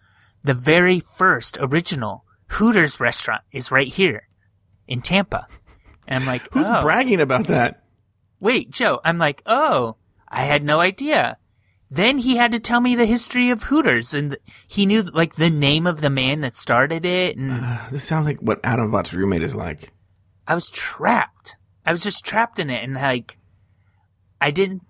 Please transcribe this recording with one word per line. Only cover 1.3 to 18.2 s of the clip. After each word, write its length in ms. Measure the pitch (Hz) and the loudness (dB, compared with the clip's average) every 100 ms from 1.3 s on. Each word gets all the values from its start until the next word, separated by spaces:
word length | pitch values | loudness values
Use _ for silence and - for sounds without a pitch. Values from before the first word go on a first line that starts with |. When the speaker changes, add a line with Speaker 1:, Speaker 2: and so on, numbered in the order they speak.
| 135 - - | 2 -2 -6
Speaker 1:
original 640 | 135 156 170 143 107 98 _ _ - | -2 -2 -2 -4 -6 -10 _ _ -10
Hooters 520 | - 220 214 147 - | 0 4 4 2 0
restaurant 420 | 120 - - 110 - | -2 -2 -4 -6 -8
is 200 | 135 127 | -10 -2
right 160 | 131 127 | 0 0
here 400 | 175 185 110 - _ _ _ _ _ - | 0 0 0 -10 _ _ _ _ _ -10
in 140 | 123 | -8
Tampa?" 460 | - 190 196 - - - _ _ _ _ - | -2 -2 0 -6 -8 -20 _ _ _ _ -6
And 140 | 131 | -4
I'm 60 | 131 | -2
like, 240 | 127 - | -4 -4
Speaker 2:
Who's 180 | 254 262 | -2 0
Speaker 1:
"Oh." 120 | 220 | 2
Speaker 2:
bragging 400 | 151 180 262 190 | 2 2 2 2
about 260 | 139 131 208 | 2 0 0
that? 360 | 156 117 - _ _ _ _ _ _ | 0 0 -4 _ _ _ _ _ _
Speaker 1:
Wait, 300 | 202 240 - | 0 0 -2
Joe. 280 | - 220 123 160 | -2 0 0 0
I'm 120 | 170 | 0
like, 240 | 165 - - | 0 -2 0
"Oh, 500 | 240 302 151 117 - _ _ _ | 2 4 2 0 -6 _ _ _
I 160 | - | -6
had 200 | 135 147 | 0 0
no 160 | 147 156 | 2 2
idea." 560 | 185 196 285 254 117 113 _ _ _ _ _ | 2 0 0 0 0 -4 _ _ _ _ _
Then 260 | 135 226 277 | 0 2 2
he 180 | 240 240 | 0 2
had 160 | 240 | 2
to 60 | 226 | 2
tell 200 | 233 240 | 0 2
me 160 | 247 240 | 2 4
the 100 | 226 | 4
history 440 | 240 - 247 247 | 2 0 0 0
of 140 | 240 | 0
Hooters, 500 | - 294 247 117 117 | 0 2 2 0 0
and 240 | 143 147 - - - - | -4 -4 -8 -14 -20 -8
he 200 | 202 196 | 0 2
knew, 160 | 220 | 2
like, 320 | 180 156 165 - | 0 0 -2 2
the 140 | 170 | 2
name 360 | 151 143 156 175 | 4 2 2 0
of 140 | 151 | 0
the 100 | 147 | 0
man 300 | 135 131 151 | 0 0 -2
that 160 | 131 - | -4 -6
started 500 | - 120 143 165 180 | 0 2 2 -2 -2
it. 300 | 180 180 - | 0 -2 -4
And 160 | 135 | -6
Speaker 2:
Uh, 280 | 123 123 117 - | -4 -4 -6 -8
this 140 | 139 - | -10 -2
sounds 200 | 160 | 0